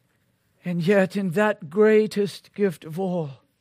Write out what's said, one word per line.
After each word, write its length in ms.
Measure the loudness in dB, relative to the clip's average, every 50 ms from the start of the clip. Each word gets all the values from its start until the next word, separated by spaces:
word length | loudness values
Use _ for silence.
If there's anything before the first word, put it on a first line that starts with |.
| _ _ _ _ _ _ _ _ _ _ _ _ -8
And 180 | -6 -4 -2 0
yet 300 | 2 4 4 2 2 0
in 180 | -4 -4 -2
that 380 | 0 0 0 0 -2 -4 -8 -4
greatest 840 | 0 2 4 6 6 4 2 2 0 -4 -4 -4 -6 -12 -20 _ _
gift 300 | -2 -2 -2 -2 -4 -12
of 140 | -12 -8 -6
all, 440 | -4 -4 -4 -4 -4 -6 -10 -16 _ _ _ _